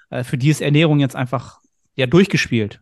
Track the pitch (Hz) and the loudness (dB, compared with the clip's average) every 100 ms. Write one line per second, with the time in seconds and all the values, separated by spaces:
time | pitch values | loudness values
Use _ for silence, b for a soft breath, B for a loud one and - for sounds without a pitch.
0 | b 127 123 131 131 151 147 147 165 147 | b -10 -6 -2 0 0 2 2 4 2
1 | 135 - 123 135 - - _ _ _ - | 0 -4 -6 -6 -8 -20 _ _ _ -4
2 | 127 160 196 151 - 120 104 - | 2 2 2 0 -2 -2 -4 -8